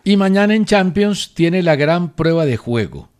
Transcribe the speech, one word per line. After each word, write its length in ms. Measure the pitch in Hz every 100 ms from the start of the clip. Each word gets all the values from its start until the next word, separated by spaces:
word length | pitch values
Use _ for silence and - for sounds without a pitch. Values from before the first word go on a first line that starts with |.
| -
Y 100 | 202
mañana 400 | 196 196 208 220
en 80 |
Champions 680 | 214 208 185 170 208 202 - -
tiene 280 | 165 185
la 120 | 170 147
gran 400 | 147 175 170 -
prueba 300 | 160 165 151
de 100 | 117
juego. 540 | - 117 92 69 -